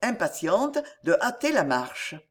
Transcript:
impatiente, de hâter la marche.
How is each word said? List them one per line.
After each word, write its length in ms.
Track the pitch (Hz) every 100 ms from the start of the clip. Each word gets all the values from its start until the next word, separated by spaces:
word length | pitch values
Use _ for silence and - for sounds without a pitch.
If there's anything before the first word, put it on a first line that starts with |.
impatiente, 760 | 233 233 208 - 165 196 285 294 294 -
de 100 | 147 -
hâter 320 | 240 247 294
la 100 | 262
marche. 520 | 143 127 123 - - 156 -